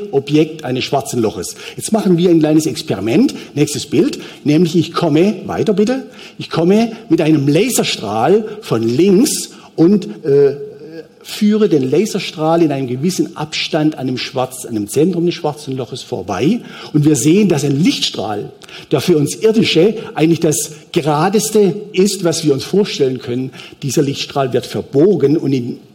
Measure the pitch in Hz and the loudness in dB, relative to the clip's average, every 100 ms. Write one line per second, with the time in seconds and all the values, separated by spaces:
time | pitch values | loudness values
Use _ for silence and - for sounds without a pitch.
0 | 208 139 135 151 156 160 127 127 - 139 | -2 -4 0 0 0 -2 -6 -6 -2 -4
1 | - 123 110 95 85 - - - - 214 | -2 -2 -2 -4 -10 -12 -16 -12 -4 0
2 | 196 165 180 165 151 156 151 120 - 98 | 2 2 4 4 4 2 0 -4 -6 -4
3 | 107 151 277 - - 143 147 123 - 131 | 0 2 2 -2 -6 -2 -2 -2 -2 0
4 | 247 - - - 135 151 170 175 - - | 0 -2 -12 -6 0 2 4 2 0 0
5 | 170 156 196 208 - 165 214 196 214 262 | 2 2 2 0 -6 -4 0 2 0 -2
6 | - - - - - - 170 208 226 - | -6 -18 -20 -16 -6 0 2 4 2 -4
7 | - 165 156 151 139 156 247 220 160 - | 0 2 4 2 4 2 2 0 -2 -4
8 | 101 110 135 208 214 - - 117 113 123 | -4 0 4 2 0 -8 -4 -2 0 2
9 | 196 185 285 - - - - - 170 208 | 4 4 2 -2 -10 -16 -8 2 4 4
10 | - 185 156 139 139 143 - 139 156 165 | 0 -6 2 4 4 2 -10 -16 -18 -18
11 | 165 _ - - 208 214 208 151 127 151 | -20 _ -12 -2 0 2 4 2 2 0
12 | 214 202 - 160 156 170 160 135 127 127 | 0 -4 -8 -4 0 2 2 -2 -4 -2
13 | 175 - - - 151 - - 160 151 151 | -2 -2 -4 -6 -8 -8 -4 -2 0 -2
14 | 131 123 - 131 127 - - 110 101 131 | -6 -6 -6 -4 -6 -6 -8 -6 -2 0
15 | 170 170 170 165 151 143 - 131 120 131 | 0 2 -2 -2 -6 -6 -8 -8 -8 -10
16 | - 110 92 98 143 240 - - - 151 | -10 -8 -6 0 0 0 -4 -18 -2 2
17 | 147 143 147 190 202 151 139 139 208 - | 4 4 4 4 4 2 0 2 2 0
18 | - - 104 104 147 - - - - 151 | -4 -6 -6 -6 -8 -14 -20 -18 -4 0
19 | - 156 143 - 220 214 - 156 196 208 | 2 2 2 0 2 4 2 4 2 0
20 | - - 160 160 165 143 - - - 170 | -6 0 2 2 2 0 -4 -12 -6 -2
21 | 147 147 180 208 - 214 196 151 - 175 | 0 0 2 0 2 2 2 0 -4 0
22 | 202 - 165 - 151 131 - 190 208 - | 0 2 -2 0 0 0 0 0 0 0
23 | 135 127 - 123 131 - - - 143 - | -2 -2 -6 -6 -6 -10 -20 -10 -4 -2
24 | 135 131 - 143 131 120 - 110 - 139 | -2 -4 -6 -4 -2 -2 -4 -8 -2 2
25 | 185 175 143 156 139 135 120 117 - | 4 4 2 2 0 -2 -4 -10 -16